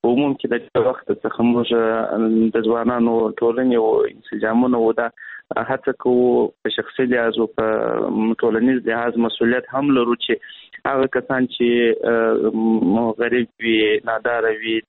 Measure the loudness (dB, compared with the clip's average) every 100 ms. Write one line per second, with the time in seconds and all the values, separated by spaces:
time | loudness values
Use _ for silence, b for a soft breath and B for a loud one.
0 | 2 2 0 -2 -2 -4 -2 0 0 -2
1 | -4 -4 -4 0 2 2 2 2 2 0
2 | -2 -2 2 2 2 2 0 0 0 2
3 | 2 2 0 0 0 2 2 2 2 2
4 | 0 -4 -12 -4 0 2 2 2 2 0
5 | -4 -8 B B _ -6 -4 -4 -4 -2
6 | 0 2 4 2 0 _ -8 -6 -8 -4
7 | 0 0 0 0 -2 -2 -2 0 -2 -2
8 | -2 0 0 0 0 2 2 2 -2 -2
9 | -2 0 -2 0 0 0 -2 -4 2 2
10 | 2 -2 -2 -4 B B B B -4 -2
11 | 0 -2 -2 -2 -2 0 0 2 2 0
12 | 0 0 2 0 0 0 0 2 2 0
13 | -2 -2 -2 -2 -4 _ -2 2 2 0
14 | -2 -4 -2 -2 -2 -2 -4 -6